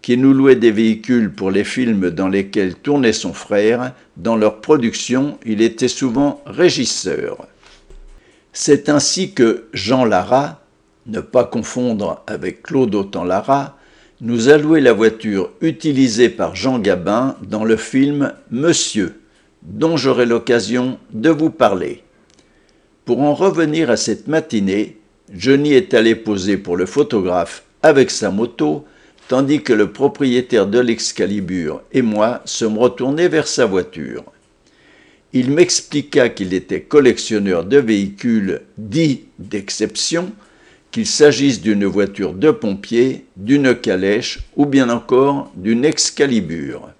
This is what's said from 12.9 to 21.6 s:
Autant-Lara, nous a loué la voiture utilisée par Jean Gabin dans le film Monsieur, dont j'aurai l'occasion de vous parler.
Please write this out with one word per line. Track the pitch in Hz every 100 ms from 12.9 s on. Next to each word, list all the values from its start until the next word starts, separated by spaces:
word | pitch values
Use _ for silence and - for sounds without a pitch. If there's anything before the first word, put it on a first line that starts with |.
Autant-Lara, | 101 98 92 90 95 - 139 139 - _ _ _ _
nous | 113 117 117
a | 151
loué | 151 160
la | 131
voiture | 104 110 110 110 98 90 -
utilisée | 160 156 160 135 131 107 120
par | 110 85 85
Jean | 123 127
Gabin | 101 90 87 107 135 127
dans | 98 107
le | 110 110
film | - 135 139 147 139 - _
Monsieur, | 120 156 165 - 107 87 - _ _ _ _
dont | 80 104 156 165
j'aurai | 135 120 123
l'occasion | 117 - 120 101 123 127 123 _
de | 110 135
vous | 151 160
parler. | 160